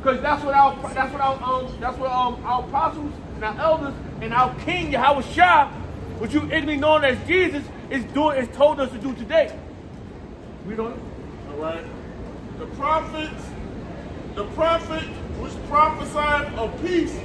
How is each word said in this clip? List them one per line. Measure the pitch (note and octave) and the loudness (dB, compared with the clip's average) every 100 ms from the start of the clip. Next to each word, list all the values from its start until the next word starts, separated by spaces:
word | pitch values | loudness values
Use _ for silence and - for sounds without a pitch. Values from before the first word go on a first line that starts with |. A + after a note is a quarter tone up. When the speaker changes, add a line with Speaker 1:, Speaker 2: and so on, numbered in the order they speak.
Speaker 1:
'Cause | C4+ B3+ | 2 2
that's | C#4+ D4 | 2 0
what | C#4+ C#4 | 4 6
our, | C4+ C4+ C#4 | 6 4 -6
that's | C4+ C4+ | -2 -2
what | C#4 | 0
our, | C4+ C4+ | 0 0
um, | B3 C4 B3+ A#3+ | 0 -2 -2 -6
that's | A#3+ C4 | -6 -4
what, | C4 | -2
um, | B3+ B3 A#3+ | 0 0 -2
our | A3+ B3 | -2 -2
apostles | B3 C#4 D#4+ D4+ D4 - - - | 0 0 0 -2 -8 -8 -12 -6
and | |
our | G#3+ G#3+ | -6 0
elders | D#4+ D#4+ C#4+ - - - | 2 2 0 -8 -10 -8
and | A3+ | -2
our | A#3 B3 B3 - | 4 4 2 -2
King | F4+ D#4+ | -2 0
Yahweh | C4 C4 C#4+ A#3 | 4 6 4 0
Shah, | D4 F4+ E4 C4+ - - - - - | 6 8 8 6 0 -10 -10 -10 -8
which | A3 | -2
you | D4 | -2
ignorantly | D4 D#4+ C#4 D4 | 0 -2 0 0
known | D4 D#4 | 4 6
as | C#4 B3 C4+ | 6 2 2
Jesus, | F4+ F4+ C#4+ - - - | 4 4 0 -8 -12 -6
is | C4+ A3 | -4 -2
doing, | C4+ D4+ C4+ | 2 2 2
is | A#3+ - | -2 6
told | D4 C#4+ | 6 6
us | C4 | -2
to | A#3+ | -2
do | C4+ | -6
today. | A#3+ A3 D#4+ C#4 - - - - - - - - - - - - | -6 2 2 2 -2 -14 -14 -16 -14 -14 -14 -16 -16 -16 -14 -8
Read | A3 | -4
on. | A3+ B3+ - - - - - | -4 -6 -10 -12 -12 -12 -10
Speaker 2:
All | C#3+ | -6
right. | D#3+ E3 E3 - - - - - - - | -4 -6 -8 -12 -12 -12 -12 -12 -12 -12
The | - - | -10 -4
prophets, | C#4 D#4+ - D#4 D#4 - - - - - - - - - - - | 2 2 0 -6 -6 -8 -10 -10 -10 -10 -10 -12 -10 -10 -10 -6
the | G#3 - | -6 2
prophet | D#4+ E4 D#4+ D#4+ - - - - | 4 4 0 -6 -6 -8 -8 -8
which | - - - | -8 -8 0
prophesied | C#4+ D#4 D4+ D4 D4 D4 D4 C4+ A3 | 6 6 4 -4 0 2 2 2 -2
of | A3 - | -4 -2
peace | E4+ F4 D4+ - | 0 2 2 -2